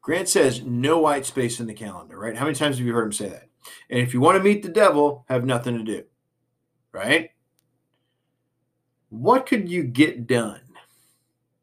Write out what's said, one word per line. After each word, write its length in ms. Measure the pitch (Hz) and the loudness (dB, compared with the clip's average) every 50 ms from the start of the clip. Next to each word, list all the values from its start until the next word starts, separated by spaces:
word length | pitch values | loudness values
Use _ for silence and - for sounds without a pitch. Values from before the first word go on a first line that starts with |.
Grant 280 | _ - 156 175 190 180 | _ -2 -4 -2 -2 0
says, 340 | - 190 156 131 120 123 - | 2 4 4 4 2 -2 -6
"No 360 | 131 120 120 127 143 160 170 | -4 -4 -2 2 2 4 4
white 260 | 156 151 143 139 131 | 4 4 2 0 -2
space 360 | - - 135 123 120 120 - | -6 -4 -2 -2 -2 -2 -6
in 80 | 120 110 | -8 -10
the 60 | 107 | -10
calendar," 440 | - 110 104 95 80 78 - - 92 | -12 -12 -12 -12 -14 -16 -18 -16 -10
right? 180 | 98 113 113 | -10 -8 -6
How 80 | 113 135 | -4 -4
many 120 | 151 151 | -4 -2
times 220 | - 156 147 135 123 | 0 0 -2 0 -2
have 60 | 123 | -2
you 80 | 120 117 | -2 0
heard 120 | 120 113 | 0 -2
him 80 | 107 104 | -2 -4
say 160 | - 104 98 | -6 -8 -8
that? 200 | 85 - - _ _ _ _ - - - - _ | -10 -14 -20 _ _ _ _ -20 -20 -20 -14 _
And 120 | 127 123 | -2 -2
if 120 | 123 123 123 | 0 0 0
you 80 | 123 | 2
want 160 | 127 165 185 | 4 4 4
to 60 | 190 190 | 6 4
meet 220 | 202 208 202 - | 4 2 2 -2
the 40 | - | -4
devil, 560 | 165 208 214 190 156 147 147 147 143 - _ _ | 2 4 4 4 6 4 2 2 0 -4 _ _
have 160 | 131 127 120 | -4 -2 0
nothing 340 | 131 127 120 120 123 120 117 | 0 -2 -2 -2 -4 -6 -4
to 60 | 110 | -4
do, 180 | 107 104 90 - _ _ _ _ _ _ _ _ _ _ _ _ _ _ _ _ _ | -6 -6 -8 -8 _ _ _ _ _ _ _ _ _ _ _ _ _ _ _ _ _
right? 400 | _ 92 95 113 143 170 160 - _ _ _ _ _ _ _ _ _ _ _ _ _ _ _ _ _ _ _ _ _ _ _ _ _ _ _ _ _ _ _ _ _ _ _ _ | _ -8 -2 0 0 0 0 -4 _ _ _ _ _ _ _ _ _ _ _ _ _ _ _ _ _ _ _ _ _ _ _ _ _ _ _ _ _ _ _ _ _ _ _ _
What 360 | 107 110 123 180 247 262 262 | -14 -4 2 2 2 2 4
could 220 | - 269 226 196 175 | 0 0 0 0 -2
you 160 | 175 180 156 | -4 -4 -4
get 420 | 131 120 123 151 151 127 123 117 | -4 2 2 2 2 2 -6 -4
done 360 | 117 127 120 113 107 101 - _ _ _ - - _ _ _ _ _ _ _ _ _ _ _ _ _ _ _ | 0 0 0 0 -2 -8 -12 _ _ _ -20 -20 _ _ _ _ _ _ _ _ _ _ _ _ _ _ _